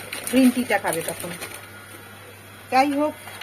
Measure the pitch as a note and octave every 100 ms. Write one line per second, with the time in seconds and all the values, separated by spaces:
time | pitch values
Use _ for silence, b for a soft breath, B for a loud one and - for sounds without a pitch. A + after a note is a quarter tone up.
0 | - - - B3+ B3+ B3 A#3 G3+ F#3+ D#3+
1 | E3 E3 F3 E3+ - - - - - -
2 | - - - - - - - B3+ C#4+ C#4
3 | D4+ - - -